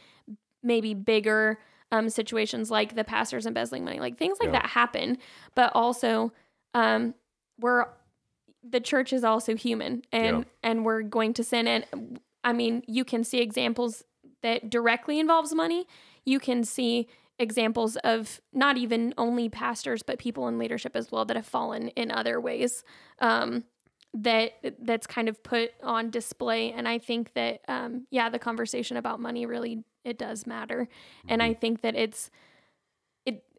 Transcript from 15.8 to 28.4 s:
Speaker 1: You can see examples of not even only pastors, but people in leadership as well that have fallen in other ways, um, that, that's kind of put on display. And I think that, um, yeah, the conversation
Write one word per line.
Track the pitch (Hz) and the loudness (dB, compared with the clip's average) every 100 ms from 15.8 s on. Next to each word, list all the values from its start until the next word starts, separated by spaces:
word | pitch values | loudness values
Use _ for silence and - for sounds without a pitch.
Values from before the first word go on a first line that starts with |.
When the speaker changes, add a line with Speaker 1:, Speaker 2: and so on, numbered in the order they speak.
| 359 - - _ - | -4 -12 -20 _ 0
Speaker 1:
You | 269 | 0
can | - 247 | 2 0
see | 226 - 240 240 233 - _ - | 0 0 0 0 -2 -8 _ -2
examples | 233 226 220 226 226 226 | 0 2 2 2 0 0
of | - 226 214 - _ | 0 0 0 -12 _
not | 269 277 262 | 2 4 4
even | 240 226 233 - | 2 0 0 0
only | 233 240 233 | 0 2 0
pastors, | - 240 233 277 233 | -2 -4 -4 -4 -4
but | - 247 | -4 -6
people | 240 233 240 | -4 -4 -2
in | 233 | -2
leadership | 233 233 - - | -2 -4 -4 -6
as | - | -4
well | - 214 | -2 -2
that | 226 | -2
have | 220 | -2
fallen | 247 233 226 233 | -2 -2 -4 -6
in | - 233 | -4 -2
other | 247 233 233 | -2 0 -2
ways, | 247 240 247 - - - - - | -2 -2 -2 -2 -12 -20 -18 0
um, | 233 226 233 240 233 _ _ _ _ | 2 2 2 -2 -6 _ _ _ _
that, | 220 220 226 226 - 269 - | -2 2 4 2 -2 -10 -6
that's | 233 226 - | -2 -2 -2
kind | - 226 | -2 -2
of | 214 | -2
put | - 240 233 - | -2 0 0 -4
on | 254 226 226 | -2 -2 -2
display. | 233 220 - 240 226 226 | -4 -6 -6 -2 0 0
And | 233 233 | -2 -2
I | 233 | -2
think | 233 233 226 | -2 -4 -2
that, | - 233 233 - | -2 -2 -2 -6
um, | 254 247 233 254 | -6 -6 -8 -4
yeah, | 254 233 | 0 0
the | |
conversation | 233 | -2